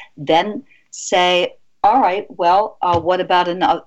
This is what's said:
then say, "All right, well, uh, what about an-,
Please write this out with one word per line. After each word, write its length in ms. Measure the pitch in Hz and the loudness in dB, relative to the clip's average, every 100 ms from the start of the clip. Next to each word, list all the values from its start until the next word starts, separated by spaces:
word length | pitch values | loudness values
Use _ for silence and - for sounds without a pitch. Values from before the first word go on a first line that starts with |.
| - - | -20 -12
then 460 | 139 160 208 208 - _ _ | 0 0 0 -8 -14 _ _
say, 640 | - - 185 180 180 180 - _ - | -14 -2 0 2 0 -2 -8 _ -2
"All 160 | 202 254 | 2 2
right, 260 | 196 196 196 - | 2 -2 -8 -2
well, 400 | 175 190 220 - | 2 2 0 -4
uh, 180 | 180 170 | -2 -2
what 200 | 160 180 | 0 -2
about 280 | 180 180 175 | 0 0 0
an-, 320 | 180 165 170 | -2 -2 -2